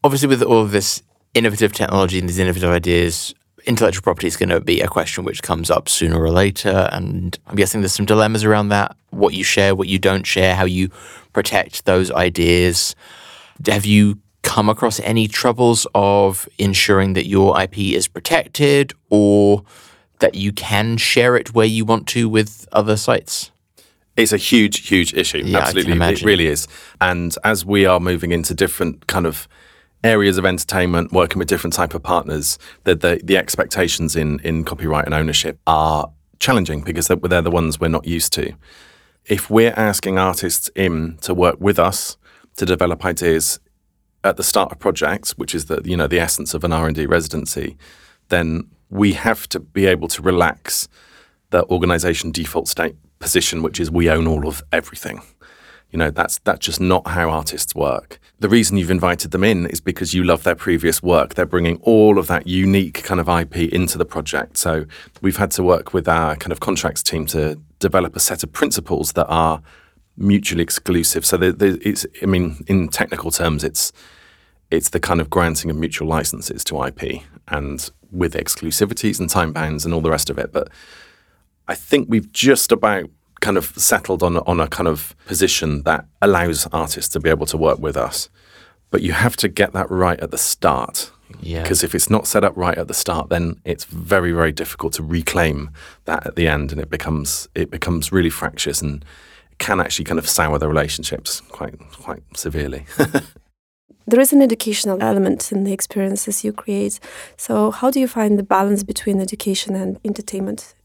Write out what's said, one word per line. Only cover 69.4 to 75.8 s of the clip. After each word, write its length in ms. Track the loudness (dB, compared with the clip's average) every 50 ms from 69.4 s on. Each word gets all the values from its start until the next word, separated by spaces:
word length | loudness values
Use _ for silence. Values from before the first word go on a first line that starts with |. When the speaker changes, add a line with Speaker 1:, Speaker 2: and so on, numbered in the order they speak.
| 2 0 0 -4 -8 _ _ _ _ _ _ _ _ _ _
Speaker 2:
mutually 460 | -4 2 2 2 2 2 -2 -2 -2
exclusive. 640 | -2 -2 -4 -6 _ -2 0 0 0 0 -2 -2 0
So 120 | 0 0
the, 160 | 2 2 2 2
the, 260 | 2 2 2 2 0 -2
it's, 180 | -4 -2 -2 -8 -10 _ -4
I 40 | -2
mean, 380 | 0 0 2 0 -2 -6 -8 -4
in 220 | 0 0 0 0 -2
technical 420 | -2 -4 -4 -4 -4 -8 -6 -6
terms, 320 | -4 -2 0 -2 -2 -2 -4
it's, 300 | -4 -4 -4 -6 -6 _ _ -20 -20 -20 _ _ _ _ _ _ _ _ _ _ _
it's 200 | -2 -2 -2 -2
the 100 | -4 -4
kind 220 | -2 0 0 0
of 80 | 0 0
granting 420 | 0 2 2 2 0 -2 -4 -4
of 60 | -4
mutual 300 | -4